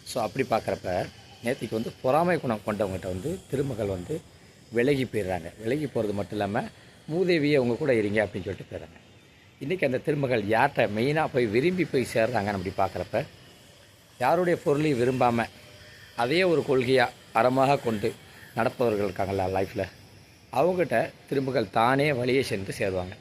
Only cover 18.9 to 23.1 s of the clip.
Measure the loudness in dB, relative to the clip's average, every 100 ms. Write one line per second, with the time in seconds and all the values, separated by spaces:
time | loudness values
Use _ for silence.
18.9 | 2 -2 -2 -2 0 0 -2 -2 -4 -6
19.9 | -8 -20 -20 -20 -20 -8 0 0 2 0
20.9 | 0 -2 -8 -4 -4 0 -2 0 2 4
21.9 | 4 2 0 2 0 0 -4 -6 -4 -2
22.9 | -2 -6